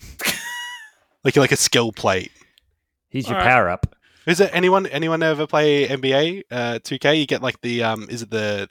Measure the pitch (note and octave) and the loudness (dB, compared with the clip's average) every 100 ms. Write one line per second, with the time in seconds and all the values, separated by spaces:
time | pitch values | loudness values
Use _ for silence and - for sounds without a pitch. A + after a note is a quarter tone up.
0 | - - - A#5+ A#5+ A#5+ B5 B5 A5+ _ | -20 -8 -6 -6 -10 -12 -12 -14 -20 _
1 | _ _ C3+ D3 C3 C#3+ - B2+ A#2 - | _ _ 0 2 4 2 2 2 0 -2
2 | A2+ F#2+ - - _ _ _ _ _ _ | 0 0 -4 -16 _ _ _ _ _ _
3 | _ C3+ A#2 F#2+ G2+ B2+ F2+ F#2 - - | _ -8 -4 0 4 4 4 0 -4 -8
4 | _ _ - E3+ G3 F3 F3+ F#3+ F#3+ C#3 | _ _ -2 2 2 2 4 2 0 -2
5 | E3 E3 D#3+ D3+ D#3 D#3 D3+ C#3+ C3 C3+ | -2 0 0 0 0 2 4 4 2 0
6 | C3 C3+ D#3+ G3 - B2 A#2+ - - C3+ | 0 2 0 -4 -8 -6 -4 -6 -8 -2
7 | C#3+ D#3 C#3+ C3+ B2+ - A#2+ A#2+ A2+ A2 | 2 2 0 -2 -4 -4 -4 -2 -2 -2
8 | G#2 A#2+ A2 A2 G#2+ G2+ G2+ | -8 -10 -6 -4 -2 -4 -6